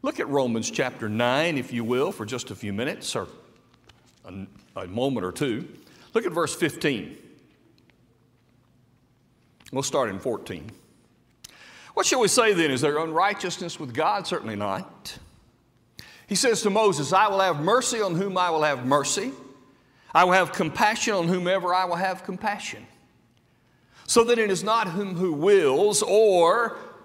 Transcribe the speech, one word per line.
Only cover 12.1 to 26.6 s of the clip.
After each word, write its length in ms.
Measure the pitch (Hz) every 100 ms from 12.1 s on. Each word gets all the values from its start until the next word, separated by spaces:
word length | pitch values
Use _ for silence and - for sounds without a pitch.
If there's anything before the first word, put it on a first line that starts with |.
| 269
we 80 | 214
say 260 | - 226
then? 180 | 190 160
Is 100 | 131
there 160 | 147 147
unrighteousness 840 | 165 160 196 208 202 - 175 -
with 140 | 147
God? 320 | 117 160 202 190
Certainly 300 | 170 110 104
not." 640 | 104 95 185 - - - - _ _ _ _ _ _ _ - - -
He 80 |
says 300 | 190 262 220
to 80 | 208
Moses, 420 | 196 220 151 139
"I 140 | 185 214
will 140 | 196
have 180 | 190 151
mercy 420 | 156 240 247 233
on 140 | 202 170
whom 220 | 196 185
I 120 | 180
will 140 | 160
have 220 | 151 139 123
mercy. 440 | 143 139 - 233 269 - - _ _ _ _ _
I 100 | 156
will 100 | 180
have 200 | 185 175
compassion 600 | - 165 - 214 220 -
on 140 | 202 170
whomever 480 | 185 175 190 175 180
I 100 | 185
will 100 | 170
have 280 | 190 185
compassion." 640 | 185 185 214 202 - - - _ _ _ _ _ _ _ _ _ _ _ -
So 160 | -
that 160 | 233 240
it 100 | 214
is 140 | 185
not 300 | 196 226 214
him 220 | 170 202 175
who 180 | 185
wills 680 | 151 170 202 151 139 208 208
or 760 | 214 202 220 185 170 214